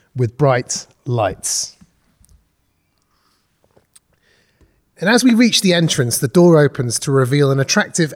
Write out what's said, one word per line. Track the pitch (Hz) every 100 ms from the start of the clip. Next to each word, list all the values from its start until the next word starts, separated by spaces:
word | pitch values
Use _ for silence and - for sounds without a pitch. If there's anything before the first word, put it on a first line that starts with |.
| _ 123
with | 120 -
bright | 143 123 - - - _ -
lights. | 120 98 95 - - - - _ _ _ _ _ _ _ _ _ _ _ _ _ _ _ _ _ _ _ _ _ _ _ _ _ _ _ _ _ _ _ _
And | 175
as | 240
we | 254
reach | 226 240 -
the | 190
entrance, | 175 165 - 123 -
the | 135
door | 180 175 160
opens | 143 - 123 -
to | -
reveal | 135 123 143 139
an | 135
attractive | 135 214 196 - 156